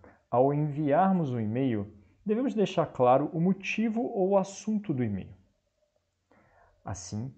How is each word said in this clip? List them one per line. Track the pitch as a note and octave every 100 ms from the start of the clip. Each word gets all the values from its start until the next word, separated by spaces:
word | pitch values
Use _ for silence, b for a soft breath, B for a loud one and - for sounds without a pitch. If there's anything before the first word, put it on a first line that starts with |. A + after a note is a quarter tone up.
| B B B
ao | A#2+ C3+
enviarmos | D3 D3+ C#3+ D3 D3 F#3+ F#3 D3
um | B2
e-mail, | G#2+ A#2 C3+ G#2+ G2+ - b b G3+
devemos | G#3+ C4
deixar | G#3 F#3 - D#3
claro | - B2 C3+ D3+
o | E3
motivo | F3+ F#3+ - - A3+ A3
ou | C4 G3+ F#3
o | G3
assunto | F#3+ - - G#3+ G#3
do | C3
e-mail. | A#2 G2 E2+ - _ _ _ _ _ _ _ _ _ b b b b b
Assim, | - G2+ - G#2 B2+